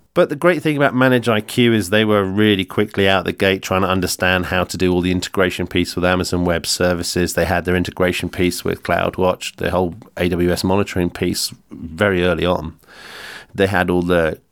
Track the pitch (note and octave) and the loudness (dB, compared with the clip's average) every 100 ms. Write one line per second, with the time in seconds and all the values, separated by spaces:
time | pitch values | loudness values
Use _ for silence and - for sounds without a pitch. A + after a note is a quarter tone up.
0 | _ F3 F3 C#3+ F3 D#3 D#3 C#3+ C3+ B2 | _ 0 0 2 0 0 -2 0 0 4
1 | C3 B2 A#2 A2 G#2+ - A#2+ A2 F2+ G#2+ | 4 4 2 -2 0 2 4 4 2 2
2 | G#2+ G#2 F#2+ G2 G#2+ G2 F#2 - G#2 - | 4 2 2 2 4 2 0 -2 -2 2
3 | G2 F#2+ F2 F2+ G2 F#2+ - F#2+ F#2+ F#3 | 4 4 0 0 0 0 0 0 2 0
4 | F3 - F#3 F#3 F3 F#2 F2+ E2+ F2+ F2+ | 0 0 2 2 0 -2 -2 0 0 2
5 | F2+ F2+ - G2 F#2 - F2+ F2+ F2 - | 0 -2 -2 0 0 -2 -4 -2 -2 0
6 | F2+ F#2 F2 F2+ F2 E2 - - F2+ E2+ | 0 0 0 0 0 -2 -2 -2 0 0
7 | E2 F#2 F2 - E2+ F2 E2+ F2+ E2+ - | -2 -2 -2 0 0 0 0 -2 -2 -2
8 | F2+ F2 F2+ - F2+ - F2+ E2+ - F2 | -2 -2 -6 -2 -2 -2 -6 -6 -2 -2
9 | F2+ F2+ F2+ F2 - - F2 F2+ F2+ G#2 | -2 0 -2 -2 -8 -6 -2 0 -2 -6
10 | - - F2 F2 F2 F2+ F#2+ G2 G2 F#2 | -14 -4 -2 0 0 0 0 0 0 -2
11 | F2 - F2+ F#2 - - _ C2+ D2+ D#2+ | -4 -2 -4 -4 -8 -10 _ -16 -12 -2
12 | G#2 F2+ F2+ D#2+ F2 F2 D#2 - _ - | 0 2 0 0 0 0 -4 -12 _ -20
13 | - - - - - F#2+ F#2+ F#2+ F2+ F2+ | -20 -18 -16 -18 -12 -2 0 2 2 0
14 | F2+ F2 D#2+ F2 _ | 2 2 2 -4 _